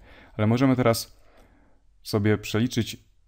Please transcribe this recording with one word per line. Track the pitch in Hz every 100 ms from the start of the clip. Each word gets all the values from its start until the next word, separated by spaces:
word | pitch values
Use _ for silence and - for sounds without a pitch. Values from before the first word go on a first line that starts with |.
| - - - -
Ale | 107
możemy | 120 135 123
teraz | 117 117 - - - - - _ _ _ _ _
sobie | - 110 107 104
przeliczyć, | - 107 123 - 107 - _ _